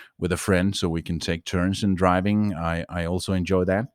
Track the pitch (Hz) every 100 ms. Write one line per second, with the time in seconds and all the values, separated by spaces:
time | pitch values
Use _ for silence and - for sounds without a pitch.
0 | - - 90 87 - 92 98 98 87 82
1 | 78 82 - 85 - 92 92 98 104 90
2 | 92 90 98 104 104 80 85 85 - 87
3 | 82 90 - 95 87 95 92 95 131